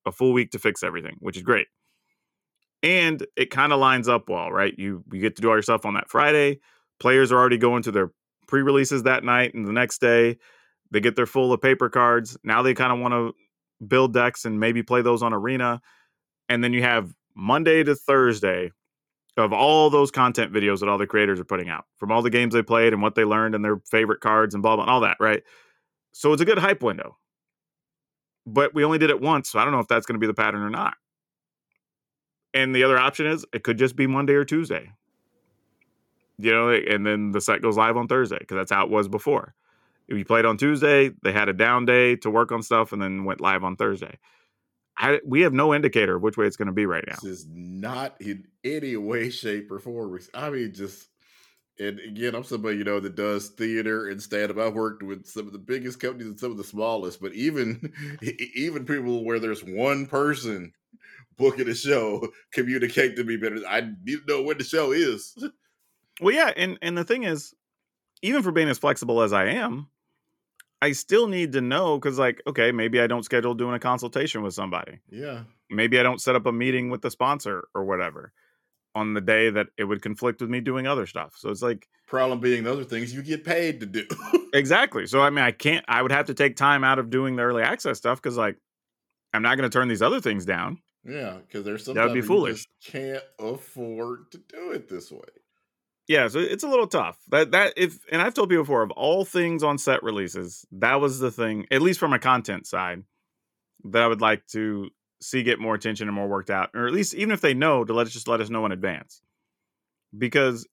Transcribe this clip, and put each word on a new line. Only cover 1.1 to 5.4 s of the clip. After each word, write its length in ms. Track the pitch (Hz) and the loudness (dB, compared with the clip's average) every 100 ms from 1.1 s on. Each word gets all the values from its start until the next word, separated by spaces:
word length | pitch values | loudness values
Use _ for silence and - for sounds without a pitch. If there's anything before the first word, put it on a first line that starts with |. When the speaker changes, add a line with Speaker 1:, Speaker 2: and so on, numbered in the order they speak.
| - | -12
Speaker 1:
which 180 | 92 92 | -10 -6
is 60 | |
great. 240 | 90 107 - _ _ _ _ _ _ _ _ _ _ _ | 0 0 -2 _ _ _ _ _ _ _ _ _ _ _
And 420 | 156 180 165 151 - - | 0 2 2 -2 -4 -4
it 140 | 131 | -2
kinda 240 | 135 147 143 | 0 2 4
lines 320 | 131 127 117 | 4 4 2
up 220 | 120 - | 0 0
well, 220 | 87 85 | -6 -2
right? 260 | 92 98 - | 0 -2 -2
You, 260 | 98 92 - | -8 -8 -10
you 80 | 95 | -4
get 160 | 104 | -4
to 40 | - | 0